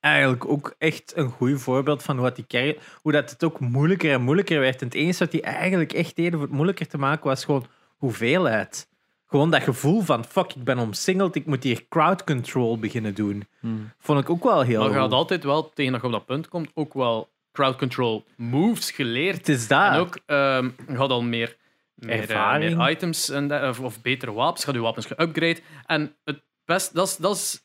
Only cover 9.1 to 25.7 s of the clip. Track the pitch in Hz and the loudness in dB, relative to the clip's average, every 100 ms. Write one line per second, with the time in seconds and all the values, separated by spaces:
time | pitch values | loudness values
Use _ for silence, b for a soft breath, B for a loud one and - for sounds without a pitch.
9.1 | _ _ 147 156 165 - 120 139 208 190 | _ _ 2 4 4 2 0 2 2 2
10.1 | 123 117 - 175 139 123 127 113 98 - | 0 0 -2 -2 -4 -2 0 -2 -2 0
11.1 | 185 190 160 139 131 131 113 - 165 156 | 2 2 0 -2 -2 0 -2 -2 2 2
12.1 | 185 - 135 120 131 117 117 107 120 107 | 2 0 -2 -2 0 0 0 -2 -4 -4
13.1 | 101 104 101 101 _ 113 110 107 - - | -2 -2 -4 -8 _ -6 -6 -8 -14 0
14.1 | 147 135 175 254 185 123 110 127 - 131 | 0 2 0 2 4 4 2 2 2 2
15.1 | 127 165 185 143 147 156 - 135 127 123 | 2 2 -2 0 -2 -2 -2 -2 -2 -2
16.1 | 110 - 135 165 175 160 - 151 139 123 | -4 -4 -8 -6 -8 -8 -6 -6 -2 0
17.1 | 113 - _ _ - 135 131 135 120 123 | -2 -6 _ _ 0 0 2 -4 0 -2
18.1 | 110 - _ 117 131 202 226 - - 131 | -2 -8 _ -2 2 2 0 -4 -4 -4
19.1 | 117 175 180 - 139 113 139 196 165 175 | -2 -2 -2 0 0 4 4 6 4 0
20.1 | - _ 143 139 131 127 123 - 127 135 | -6 _ 2 2 2 -2 -6 -8 -2 0
21.1 | 123 120 117 117 - _ _ _ _ - | 2 0 -2 -4 -8 _ _ _ _ -6
22.1 | 113 107 107 104 139 156 170 131 156 175 | -4 -2 0 2 2 2 2 2 0 -4
23.1 | 160 - 139 143 147 131 117 127 113 123 | -4 -4 -2 -2 -2 -2 -4 -8 -6 -4
24.1 | 127 127 107 143 170 - 123 113 113 110 | -4 -4 -2 -2 -2 -4 -2 -2 -4 -8
25.1 | - 170 156 165 165 B | -2 -2 2 0 -2 B